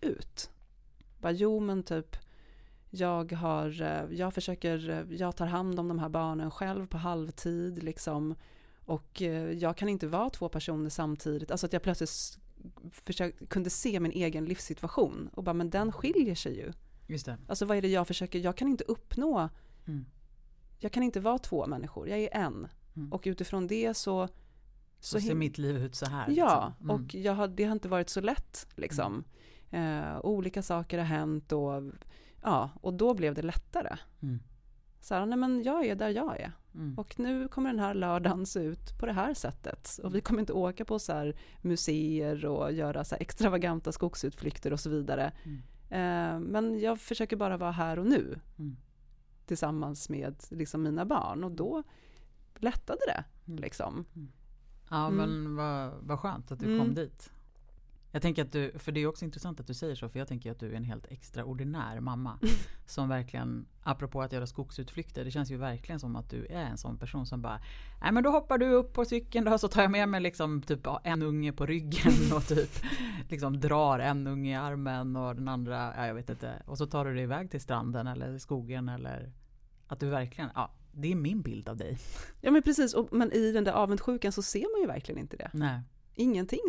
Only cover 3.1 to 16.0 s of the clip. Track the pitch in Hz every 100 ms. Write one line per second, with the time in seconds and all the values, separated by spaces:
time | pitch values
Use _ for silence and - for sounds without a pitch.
3.1 | 175 170 165 170 156 151 165 156 156 156
4.1 | 170 180 185 185 180 170 165 160 160 165
5.1 | 165 180 - 175 175 185 175 175 165 156
6.1 | 165 160 156 156 - 190 196 190 170 175
7.1 | 170 156 - 170 170 175 175 160 156 -
8.1 | 151 151 156 - - - - - 160 -
9.1 | - 175 160 165 165 170 - 202 196 156
10.1 | 170 247 - 170 160 160 156 156 - 156
11.1 | 147 156 147 156 180 175 175 185 170 160
12.1 | - - - - - 180 - 170 - -
13.1 | 180 180 - - 190 180 - 254 196 165
14.1 | 180 165 160 156 185 - 156 165 - 202
15.1 | - - - 180 170 170 190 220 -